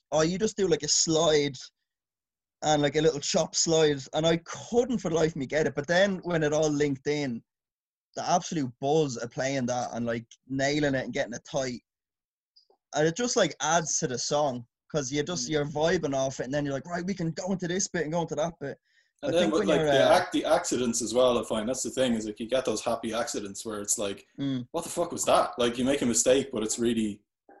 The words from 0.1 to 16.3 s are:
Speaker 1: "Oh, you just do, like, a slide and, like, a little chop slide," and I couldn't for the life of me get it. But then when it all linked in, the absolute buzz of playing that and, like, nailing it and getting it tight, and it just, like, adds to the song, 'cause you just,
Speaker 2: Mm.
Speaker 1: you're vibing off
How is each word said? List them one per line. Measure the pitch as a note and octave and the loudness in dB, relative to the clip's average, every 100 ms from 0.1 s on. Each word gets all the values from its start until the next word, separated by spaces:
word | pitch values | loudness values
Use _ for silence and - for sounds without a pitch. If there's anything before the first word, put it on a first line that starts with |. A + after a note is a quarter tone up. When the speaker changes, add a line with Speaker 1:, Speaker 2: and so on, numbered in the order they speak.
Speaker 1:
"Oh, | D3+ | 0
you | D#3+ F#3 | 2 2
just | G#3+ - | -2 0
do, | F#3 | 2
like, | D3+ | 2
a | D3 | 2
slide | - - D#3 E3 D3+ C#3+ B2+ - _ _ _ _ _ _ _ _ - | 0 2 2 4 4 2 -4 -18 _ _ _ _ _ _ _ _ -6
and, | D3 D3+ | 0 2
like, | D3 D3+ | 2 4
a | |
little | D#3 C#3+ | 2 2
chop | - F#3+ D#3+ | 0 0 0
slide," | - - D#3+ D3+ C#3+ - | 0 2 4 4 2 -4
and | D#3 E3 | 0 2
I | E3+ | 2
couldn't | - - - A#3 B3+ A#3 | -2 -14 -2 0 2 0
for | F3+ | 0
the | D#3+ | 0
life | D#3+ | 0
of | D#3+ | -2
me | B2+ | -2
get | C#3+ D3+ | 0 0
it. | |
But | D3 C#3+ | -2 0
then | F3 G3+ F#3 | 2 2 0
when | E3+ E3 | -2 0
it | D3+ | 0
all | D3+ D#3 | 2 2
linked | D3 D3 C3+ D3 | 2 0 0 -2
in, | D3 C#3 A2+ - _ _ _ _ _ _ | -2 -2 -6 -10 _ _ _ _ _ _
the | - A#2+ | -8 0
absolute | F3+ - E3 B2+ - | 0 0 -4 -4 -4
buzz | C3+ D#3+ D3 A#2 | 0 2 2 -2
of | A#2 | -8
playing | - C3 C#3 A#2+ | -4 -2 -2 -2
that | B2 A2+ | -4 -4
and, | A#2 A#2 | -4 -4
like, | A#2 A#2 - - | -4 -8 -18 -8
nailing | C3+ C#3 D3+ D3 | -2 0 2 0
it | C3 | 0
and | A2+ | -2
getting | C3+ G#2+ | -4 -6
it | A#2+ - | -8 -6
tight, | D3 C3 A#2+ _ _ _ _ _ _ _ _ _ _ _ | -4 -4 -6 _ _ _ _ _ _ _ _ _ _ _
and | C3+ D#3+ | 2 2
it | E3 | 2
just, | A#3+ A#3+ | 0 2
like, | E3+ - | 2 0
adds | D3 E3+ D#3+ - | 2 2 2 -2
to | D3+ | -2
the | B2 | -4
song, | - D3 D3 B2 A#2+ _ _ | -2 0 0 -2 -10 _ _
'cause | D#3 C3 | -4 -2
you | D3 | -2
just, | C#3+ F3 B2 | -2 -4 -2
Speaker 2:
Mm. | |
Speaker 1:
you're | D3+ C#3+ | -2 -2
vibing | D3 D#3+ F3+ D3 C3+ | 0 2 2 0 -2
off | C3+ | -2